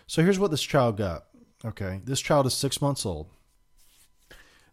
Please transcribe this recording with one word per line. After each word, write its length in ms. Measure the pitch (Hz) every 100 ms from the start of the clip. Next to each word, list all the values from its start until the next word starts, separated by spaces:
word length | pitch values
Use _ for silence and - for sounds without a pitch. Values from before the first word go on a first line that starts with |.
| -
So 160 | -
here's 180 | 170 190
what 120 | 202
this 100 | 147
child 360 | - 147 120 104
got. 280 | 98 78 - _ _ _ 113
Okay, 360 | - 98 95 107
this 160 | 135
child 240 | - 151 127
is 80 |
six 260 | - 139 -
months 260 | 143 139 104
old. 260 | 78 - _ _ _ _ _ _ _ _ _ _ - - _ _